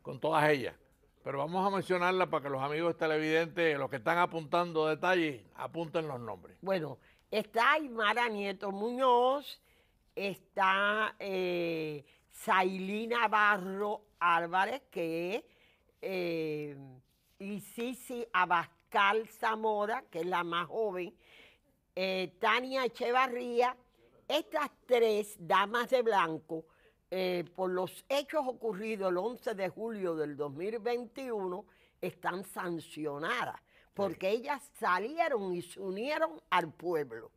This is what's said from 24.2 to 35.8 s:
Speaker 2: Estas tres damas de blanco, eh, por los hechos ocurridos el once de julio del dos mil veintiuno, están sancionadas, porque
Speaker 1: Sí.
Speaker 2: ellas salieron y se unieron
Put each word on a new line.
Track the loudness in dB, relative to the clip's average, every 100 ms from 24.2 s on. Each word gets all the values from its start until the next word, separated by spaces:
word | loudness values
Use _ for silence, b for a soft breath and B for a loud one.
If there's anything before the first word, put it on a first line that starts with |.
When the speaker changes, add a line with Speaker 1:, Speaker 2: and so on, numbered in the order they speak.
| -2
Speaker 2:
Estas | -2 0 -4 -4 _ 2
tres | 4 6 4 -2 -10
damas | 4 4 4 0 2
de | 2
blanco, | 4 4 2 -2 -6 -10 -10 b b b _
eh, | -2 0 -2 -4 -4
por | -2
los | 0 -2 -6 _
hechos | -2 0 -2 -2
ocurridos | -4 -6 -4 -6 -2 0
el | 0
once | -2 -4 -6
de | -2 -4
julio | -4 -8 -4 -2 -2
del | -4 -2
dos | -6
mil | -4 -6 -4
veintiuno, | -2 -4 -6 -10 -6 -4 -4 -6 -12 b b b
están | -10 -4 -4 -4 -8
sancionadas, | -8 -6 -6 -8 -8 -6 -4 -4 -2 -4 -8 b b b
porque | -4 -4 -2 -2
Speaker 1:
Sí. | -2
Speaker 2:
ellas | -2 -6 -8 -2
salieron | 0 2 0 0 0 0 -2
y | -4
se | -6
unieron | -8